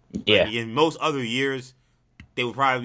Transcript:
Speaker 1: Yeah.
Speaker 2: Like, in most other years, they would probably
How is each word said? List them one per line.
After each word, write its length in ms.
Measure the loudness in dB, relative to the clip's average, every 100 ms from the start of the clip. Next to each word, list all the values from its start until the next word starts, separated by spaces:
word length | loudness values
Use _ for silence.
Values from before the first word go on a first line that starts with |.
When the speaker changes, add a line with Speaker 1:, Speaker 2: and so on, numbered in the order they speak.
| _ -4 2
Speaker 1:
Yeah. 180 | 4
Speaker 2:
Like, 100 | 4
in 200 | -2 -2
most 220 | 2 2 2
other 240 | -2 -2
years, 500 | -2 -2 -2 -4 -10 _ _ _ _ -20 -10 -6
they 80 |
would 100 | -4
probably 280 | 0 0 0